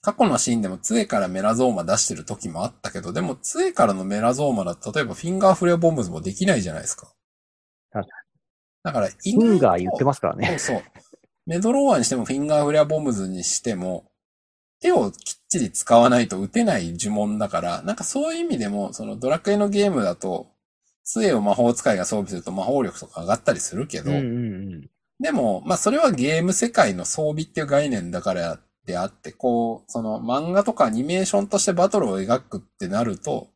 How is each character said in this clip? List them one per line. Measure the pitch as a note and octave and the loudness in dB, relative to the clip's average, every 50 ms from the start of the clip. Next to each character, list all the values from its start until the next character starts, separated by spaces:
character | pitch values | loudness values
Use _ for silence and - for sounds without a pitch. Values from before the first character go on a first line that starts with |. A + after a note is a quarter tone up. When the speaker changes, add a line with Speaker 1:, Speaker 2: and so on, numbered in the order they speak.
Speaker 1:
過 | - - G#3 | -2 -4 2
去 | - C4 | 2 2
の | G3 C3+ A2+ | 2 4 0
シ | - - A#2+ | 0 0 0
ー | A2+ | 0
ン | G#2+ | 0
で | F#2+ | -4
も | F#2 F#2 | -6 -6
杖 | - - A2 A#2 G#2+ | -6 -2 0 0 0
か | - - G#2+ | 0 0 0
ら | G2 F2+ | 0 0
メ | F2+ F#2+ G2 | -2 0 0
ラ | G#2+ A2+ | 0 2
ゾ | A#2 C3 B2+ | 4 2 2
ー | A2+ | 2
マ | F#2 E2+ | 0 0
出 | E2 G2 A#2 | 0 0 0
し | - | 0
て | - F#2+ | -2 -4
る | - - | -8 -8
時 | - G#2+ - - F#2 | -10 -10 -10 -8 -10
も | D#2+ E2 F#2+ | -6 -6 -6
あ | - | -6
っ | - _ | -8 _
た | - - | -14 -10
け | - F#2+ | -10 -10
ど、 | - E2+ F2+ | -10 -6 -4
で | D#3+ | -4
も | F#3 F3 B2+ | -4 -4 -6
杖 | - - - - D#4+ F4+ F#4+ F4 | -6 -8 -8 -2 0 -2 -2 2
か | - - | 2 2
ら | G#2+ G2 | 2 2
の | F#2+ F#2 | -2 -2
メ | F#2+ G2+ G#2 | -4 -2 0
ラ | A2 A#2 B2+ | 2 2 2
ゾ | C3+ D3 C#3+ | 2 0 0
ー | B2 | 0
マ | G#2 F#2 | 0 -2
だ | F2 F2 | -4 -6
と、 | - - - G#2 | -6 -10 -4 -2
例 | D#3 C#3+ | -2 -2
え | |
ば | A2+ - | -2 -6
フ | - - | -8 -4
ィ | E3+ F#3 | -4 -2
ン | F#3+ | 4
ガ | G3 F#3+ F#3+ | 6 6 6
ー | |
フ | - F3+ | 6 4
レ | F3 F3 | 2 4
ア | |
ボ | E3+ E3+ E3 D#3+ | 4 4 2 2
ム | C#3+ G#2+ | 2 -4
ズ | F2 | -4
も | E2+ D#2+ | -6 -8
で | D#2+ F#2 G2 | -8 -8 -4
き | - F#3 | 0 2
な | G3+ F3 | 2 2
い | A#2+ F#2+ | 2 0
じ | F2 | -4
ゃ | D#2 | -6
な | D#2+ | -6
い | D2 | -8
で | - | -8
す | - | -8
か。 | - - - _ _ _ _ _ _ _ _ _ _ _ _ _ _ _ _ | -10 -12 -20 _ _ _ _ _ _ _ _ _ _ _ _ _ _ _ _
Speaker 2:
確 | _ G#2+ - - | _ -8 -8 -8
か | |
に。 | - - - _ _ _ _ _ _ _ _ _ _ _ _ | -14 -20 -20 _ _ _ _ _ _ _ _ _ _ _ _
Speaker 1:
だ | E3 D3 | -4 -2
か | B2 | 0
ら | G2+ F#2+ - _ - | -2 -2 -4 _ -4
意 | F#3+ A3 | 0 4
外 | |
と、 | A3+ | 4
Speaker 2:
フ | A3+ A#3 G#3 | 6 6 6
ィ | |
ン | F3 | 6
ガ | C#3 G#2+ F2+ | 6 4 4
ー | F2 | 2
言 | F2+ F#2 | 0 -2
っ | - | -2
て | - C3 | 0 0
ま | C#3 C#3 | 0 0
す | - | 0
か | - F2+ | -2 -4
ら | - | -2
ね。 | - - - E3+ D3 | -2 -4 -2 -2 -2
Speaker 1:
そ | - - B2+ | -2 -4 -4
う | F#2+ | -4
そ | |
う。 | - - _ - _ _ - _ _ _ _ _ _ | -6 -10 _ -20 _ _ -20 _ _ _ _ _ _
メ | - E3 F3 | -4 -4 0
ド | G3 A3+ B3 | 0 2 4
ロ | C#4 C#4 C#4 | 4 4 6
ー | A3 | 4
ア | D3 | 4
に | A#2 | 4
し | - | 0
て | C3+ | 0
も | B2+ A2 | -2 -2
フ | - C3 | -2 -2
ィ | C#3 C#3+ | -2 0
ン | |
ガ | D3+ D3+ D3+ D3 | 2 2 2 4
ー | |
フ | C#3+ D3 | 4 4
レ | D3+ | 4
ア | D3+ | 4
ボ | D3 D#3 D#3 | 4 2 0
ム | D3+ C#3 A#2 | 0 0 -2
ズ | G2+ F#2+ F#2 | -2 -2 -4
に | F#2 F#2 F2+ | -6 -6 -4
し | - - - | -4 -4 -2
て | - A#2+ G#2+ | -2 -4 -4
も、 | F2+ F2+ F#2 F#2 - - _ _ _ _ _ _ _ _ _ _ _ _ _ _ _ | -2 -4 -4 -6 -6 -8 _ _ _ _ _ _ _ _ _ _ _ _ _ _ _
手 | - E4+ F4+ | 2 4 4
を | - B2 G3+ | 4 2 0
き | - - - - - | -4 -8 -12 -12 -12
っ | _ _ _ | _ _ _
ち | - F3+ | -2 -2
り | B2+ F#2 - | -2 -2 -4
使 | - - - A#2 A#2 | -6 2 6 8 8
わ | A#2+ B2 | 8 8
な | B2 B2 | 6 4
い | A#2 F#2+ | 2 2
と | G2 F#2 | -2 -4
打 | G2 - | -6 -2
て | - A#3 A#3 | 0 0 2
な | G#3+ D#3+ G#2+ | 2 2 0
い | F2 E2+ E2+ | -2 -4 -6
呪 | E2+ G#2 G#2 G#2+ | -6 -4 -2 -2
文 | G#2 G#2 G#2 G#2 G#2+ | 0 -2 -2 -2 -2
だ | G#2+ G2 | -4 -2
か | - E2 | -2 -2
ら、 | F2 F2 F2 D#2+ - | -2 -2 -4 -4 -4
な | - G#3+ | -6 -6
ん | |
か | - F#3+ | -4 -6
そ | - - C4+ D4 D#4+ | -4 -2 -2 -2 -2
う | E4 | -2
い | E4+ | -4
う | E4+ | -2
意 | |
味 | E4+ D4 B2+ | -2 -2 -2
で | A2 G2+ | -2 -4
も、 | G2+ G#2 G2 - - | -4 -4 -6 -6 -8
そ | - A2+ | -10 -10
の | G#2+ G#2+ | -10 -10
ド | A2 B2 C3 | -4 -2 0
ラ | D3+ E3+ | 0 0
ク | - G3+ | 2 0
エ | G3+ | 2
の | G#3 G#3 G3+ | 2 2 2
ゲ | G3 G3+ G3+ G3+ | 2 2 2 2
ー | |
ム | F3+ C3 G#2 | 2 2 0
だ | F#2 F2 | 0 -2
と、 | - - F#2+ F2+ E2+ - _ _ _ _ _ _ _ _ _ _ _ _ | -4 -6 -6 -6 -6 -8 _ _ _ _ _ _ _ _ _ _ _ _
杖 | - - A#3 A3 G3 D3+ | -6 -2 2 2 4 4
を | A2+ | 4
魔 | G#2 G#2 G2 | 4 2 2
法 | - A#2+ A#2+ A#2+ | 4 4 2 2
使 | - - - G#2+ | 2 2 0 2
い | |
が | F#2 F2+ | 2 0
装 | - - G#2+ | -2 -2 -2
備 | G2 F#2 | -4 -4
す | G2 | -8
る | F2 - | -10 -8
と | - F#2 | -8 -6
魔 | G2 F#2 | -4 -2
法 | A2 C3+ C#3 B2 | 0 0 0 0
力 | F#2 - - | -2 -4 -10
と | - - | -18 -16
か | - E2+ E2 | -14 -12 -2
上 | |
が | F2 G#2+ | -2 -2
っ | A2 _ | 0 _
た | - - | 0 0
り | E2+ | 0
す | - - - | -4 -6 -6
る | F#2+ C#3 - | -6 -8 -6
け | - - - | -8 -6 -4
ど、 | C#3 C#3+ | -2 -2
Speaker 2:
う | |
ん | C#3+ | -2
う | |
ん | C3+ | -2
う | A#2+ A#2 B2 A#2+ A2 G2+ F#2 G2 G2 F2+ | -2 -4 -4 -4 -6 -6 -8 -10 -10 -12
ん。 | D#2+ C#2 - _ _ _ _ _ _ | -14 -16 -20 _ _ _ _ _ _
Speaker 1:
で | B3+ D#4+ D4+ | -4 -2 0
も、 | A3 B2+ G#2+ G2 F#2 G2 | 0 0 0 -2 -2 -2
ま | A#2+ D#3 | -2 -2
あ | |
そ | - - G#3 | 0 0 0
れ | B3 D4+ | 2 4
は | E4 C4+ G3 | 2 2 2
ゲ | - B2 C#3+ D#3 D#3+ | 2 0 0 2 2
ー | E3+ | 2
ム | F#3 F#3+ | 0 0
世 | - - A#3+ | 0 -2 0
界 | A#3 - E3 A2+ F#2+ | 2 2 2 2 0
の | F2+ F2 | -4 -6
装 | - - - D#3 D3+ | -6 -4 -2 -2 -2
備 | D3+ D#3 D#3 | -2 -4 -8
っ | - | -6
て | _ - | _ -6
い | D3+ | -2
う | |
概 | C#3 C#3+ C#3+ D3+ D3 | 2 2 2 2 2
念 | - G#2 F2 F2 F2 | -2 -4 -4 -6 -8
だ | F2+ - | -4 -4
か | G2 F#2 | -2 -2
ら | F2+ E2+ E2 D#2+ - _ _ _ _ _ | -2 -4 -4 -6 -10 _ _ _ _ _
で | - F2+ | -6 -4
あ | F2 F#2 | -4 -4
っ | G2+ | -6
て、 | _ _ _ D#2 - | _ _ _ -18 -16
こ | _ - B2+ A#2+ A#2 A#2 A#2 A2+ - _ - | _ -2 -2 0 0 -2 -2 -6 -8 _ -10
う、 | |
そ | - A#2+ | -10 -8
の | A2+ A2 G#2+ G#2 | -6 -4 -6 -6
漫 | - A2+ B2 C#3 D#3 E3+ F3+ | -4 -4 -2 -2 -2 0 0
画 | G3 G3+ | 2 2
と | A3+ A3 | 0 2
か | - D3 | 2 0
ア | A#2 | 0
ニ | G#2+ A#2 C3 | 2 -2 -2
メ | D3+ F3 F#3 F#3+ | 0 0 0 0
ー | |
シ | - - | 0 0
ョ | G3+ | 0
ン | G3+ G3+ | 0 0
と | - G3 | 0 0
し | - | 0
て | - F3+ | 0 2
バ | E3+ F3+ G3 | 2 2 2
ト | - G#3 | 4 2
ル | D#3+ A2 | 0 0
を | F#2+ F#2+ | -2 -2
描 | F#2+ G2+ A#2 C3 | 0 0 -2 -2
く | - _ - G2 | -2 _ -12 -12
っ | |
て | - _ _ _ G2+ | -12 _ _ _ -8
な | F2 F#2+ G#2+ A#2+ | -4 -2 -2 -2
る | A#2 G3+ E3+ | -2 -4 -6
と | _ D3+ C#3+ A2+ - _ _ | _ -6 -6 -6 -8 _ _